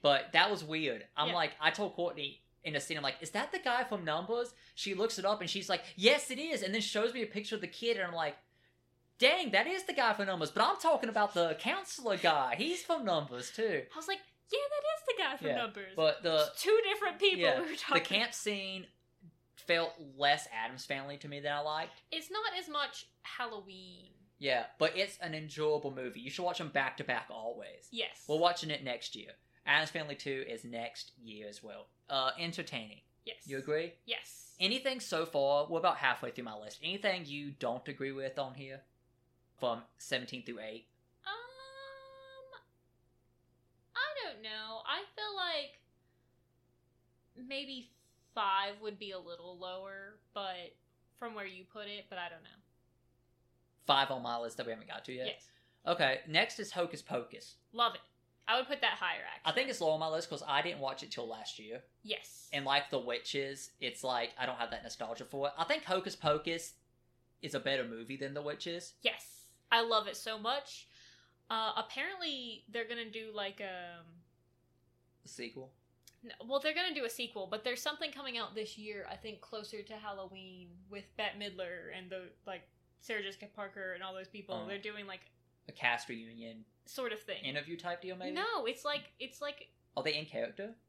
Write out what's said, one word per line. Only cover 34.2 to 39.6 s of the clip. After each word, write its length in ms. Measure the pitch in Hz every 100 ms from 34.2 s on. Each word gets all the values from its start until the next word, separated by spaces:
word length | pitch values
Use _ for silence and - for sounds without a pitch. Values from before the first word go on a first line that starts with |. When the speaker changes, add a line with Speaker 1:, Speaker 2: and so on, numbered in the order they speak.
| - - - -
Speaker 1:
Anything 400 | 185 254 269 262
so 260 | - 165 165
far? 400 | 143 139 143 151
We're 100 | 165
about 160 | 175 -
halfway 360 | 139 123 123
through 120 | 117
my 140 | 120 107
list. 220 | 107 -
Anything 400 | 156 196 202 180 156
you 260 | 143 143
don't 360 | 139 123 123 135
agree 240 | 143 135
with 260 | 135 135 131
on 180 | 135 127
here? 260 | 135 135 - _ _ _ _ _ _
From 220 | _